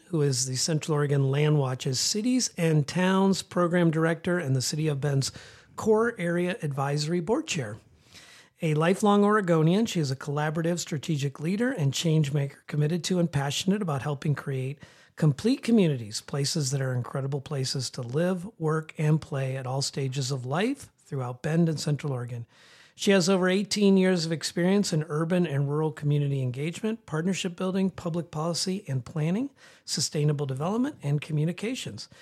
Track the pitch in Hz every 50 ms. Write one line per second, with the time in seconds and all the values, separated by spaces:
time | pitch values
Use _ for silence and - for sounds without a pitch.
0 | _ - 175 156 143 143 131 120 131 131 131 123 - 175 160 151 - 170 151 143
1 | 147 139 143 139 135 135 139 147 151 151 151 147 135 127 131 - - 143 127 -
2 | - - - 208 214 247 254 254 233 - - 185 165 160 156 151 139 - - 175
3 | 180 185 190 190 196 190 185 - - - - 180 175 165 180 180 170 165 156 160
4 | 160 165 165 165 - 185 175 180 160 131 135 127 120 - 165 151 160 156 143 135
5 | 143 147 139 135 127 - - - - - - - - _ - - - 220 214 214
6 | 226 240 233 208 170 175 170 175 180 180 185 - 165 147 135 143 135 139 147 151
7 | 147 156 175 180 165 - 233 311 311 - - 175 117 104 107 - _ _ _ _
8 | _ _ - - - - - - - _ _ - 170 156 151 151 160 175 196 -
9 | 214 202 202 202 202 208 208 214 196 170 165 160 156 165 185 214 233 - - 175
10 | 147 131 135 - - 151 143 151 151 156 156 170 160 170 180 170 - - 170 135
11 | - - 156 135 139 139 - - 151 170 202 202 240 262 277 165 139 135 127 -
12 | - 165 156 156 151 139 147 147 139 139 - - _ - 160 147 147 151 180 170
13 | - - 185 175 170 170 - 143 139 143 131 - - 185 196 208 202 165 143 131
14 | - 151 143 131 - 151 135 - - 147 135 131 131 135 147 - - - - -
15 | - _ _ - 160 151 - - - 233 277 - - - 240 214 180 160 139 120
16 | 113 104 110 - - - 156 139 139 - - 165 139 127 143 135 131 131 127 123
17 | 117 - - 139 131 139 143 139 - - 151 135 131 - - 139 123 - - 135
18 | 120 120 131 156 175 180 190 175 175 214 - - 160 151 156 160 156 - - -
19 | 151 151 156 151 - - 151 135 135 131 131 135 127 123 131 139 135 - - 151
20 | 135 131 127 143 131 123 143 127 123 127 147 175 214 254 277 - - - _ _
21 | _ - 151 135 123 127 127 - - 156 160 170 175 160 151 - - 156 147 131
22 | - 147 131 120 120 120 123 117 113 _ _ _ - - - - - - _ -
23 | - 208 196 190 160 190 196 180 185 185 185 202 202 - - 208 202 196 196 190
24 | 185 185 185 170 156 165 165 147 - - - 175 170 185 196 208 190 - 170 151
25 | 151 - 147 156 165 165 185 180 175 156 139 139 143 139 147 151 156 156 151 -
26 | 147 143 147 147 143 139 139 135 131 123 120 135 147 170 165 - 226 220 226 220
27 | - - 156 156 170 190 180 - - 175 170 - 185 190 180 190 190 185 - -
28 | - 170 160 175 165 - - 151 160 170 165 - - 190 185 208 - - 135 127
29 | - - - 160 151 165 180 226 277 277 _ _ - - - - - - - 165
30 | 131 - - 156 147 151 147 139 147 135 131 131 156 185 214 233 254 302 - -
31 | - 143 147 147 - - 151 147 156 170 180 - 202 240 262 - - - 101 -
32 | - - - -